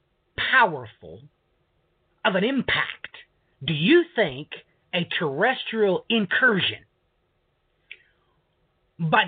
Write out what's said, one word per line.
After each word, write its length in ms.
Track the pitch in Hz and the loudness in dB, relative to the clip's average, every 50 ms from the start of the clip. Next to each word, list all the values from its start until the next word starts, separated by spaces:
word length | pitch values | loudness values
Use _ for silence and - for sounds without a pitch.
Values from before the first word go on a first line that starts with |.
| _ _ _ _ _ _ _ | _ _ _ _ _ _ _
powerful 840 | - - - - 262 240 190 156 135 123 110 - _ - 80 80 104 135 147 _ _ _ _ _ _ _ _ _ _ _ _ _ _ _ _ _ _ - | -8 -4 2 4 4 4 4 2 -2 -10 -14 -18 _ -20 -20 -20 -20 -20 -20 _ _ _ _ _ _ _ _ _ _ _ _ _ _ _ _ _ _ -2
of 100 | 226 190 | 0 0
an 80 | 185 185 | 0 0
impact 640 | 240 277 262 - - - - 135 - - - - - - - - _ _ _ _ _ _ _ 139 | 0 0 -2 -2 -2 -2 -2 -2 -4 -8 -14 -20 -20 -20 -20 -20 _ _ _ _ _ _ _ -6
do 100 | 135 165 | -4 -2
you 300 | 143 156 208 320 349 330 339 - | 0 2 4 4 4 4 2 0
think 360 | 247 208 151 131 127 151 - - - - _ _ _ _ _ - | -2 -2 -2 -2 -8 -12 -14 -16 -20 -20 _ _ _ _ _ -6
a 140 | 180 170 - - - | -4 -4 -4 -4 -4
terrestrial 840 | 180 147 135 143 196 247 254 247 - - - 220 208 202 180 160 - - | -4 -2 0 0 0 0 0 -2 -6 -6 -2 0 2 2 0 0 -2 -2
incursion 720 | 226 226 208 - - - - 254 214 185 - 135 110 - - _ _ _ _ _ _ _ _ _ _ _ _ _ _ _ _ _ _ _ _ - - - _ _ _ _ _ _ _ _ _ _ _ _ _ _ _ _ _ _ _ - | -2 -2 0 0 0 2 2 2 2 2 0 -2 -4 -8 -14 _ _ _ _ _ _ _ _ _ _ _ _ _ _ _ _ _ _ _ _ -20 -20 -20 _ _ _ _ _ _ _ _ _ _ _ _ _ _ _ _ _ _ _ -6
by 240 | 170 156 190 220 202 | -2 0 2 2 2